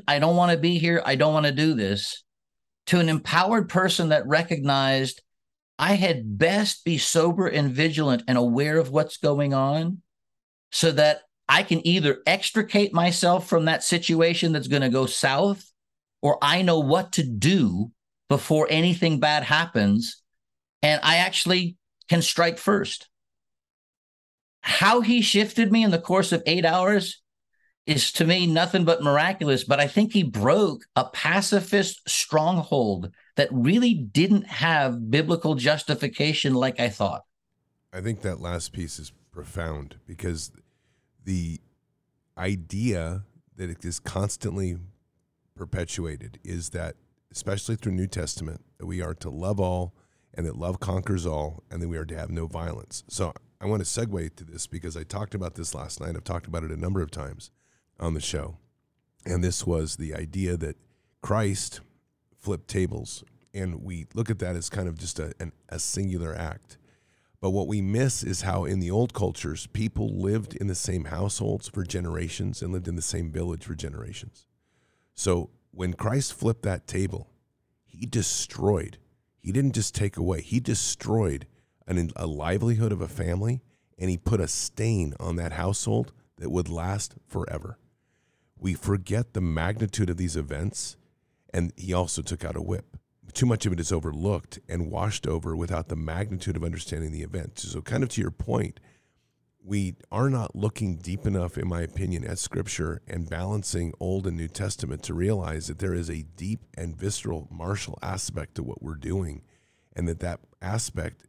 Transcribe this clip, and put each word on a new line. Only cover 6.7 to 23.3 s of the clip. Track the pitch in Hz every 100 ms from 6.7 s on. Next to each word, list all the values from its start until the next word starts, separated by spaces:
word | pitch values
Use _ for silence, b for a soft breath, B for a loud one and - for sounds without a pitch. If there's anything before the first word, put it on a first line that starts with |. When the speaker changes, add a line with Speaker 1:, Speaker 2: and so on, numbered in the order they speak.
| - -
Speaker 1:
be | 156
sober | - 170 165 175 185
and | 147 143
vigilant | 127 160 151 147 123 123
and | 127
aware | 123 120 147 156
of | 131
what's | 143 151 -
going | 151 143 143
on | 135 135 151 165 185 - _ _ _ _ _ _
so | - 165
that | 143 151 147 - _ -
I | 151
can | 196 170 165
either | 180 147 139 -
extricate | 190 - 220 208 208 202
myself | 202 175 175 175 180 180
from | 170 156
that | 160
situation | - 170 170 165 165 170 170
that's | 156 131
gonna | 143 131
go | 127 127
south, | - 143 135 202 196 - _ _ _ _ _
or | 143 143
I | 143 175
know | 185 165
what | 135 165 190
to | -
do | 139 107 131 190 117 90 113 - _ _ _
before | 139 - 156 151
anything | 156 175 175 170 151
bad | 147 151
happens, | 131 151 170 117 101 104 - - _ _ _ _ _ _
and | 151 151
I | 151 170
actually | 185 - 170 180 175 180 _ _ -
can | 170
strike | - - 170 165
first. | - 202 - - - _ _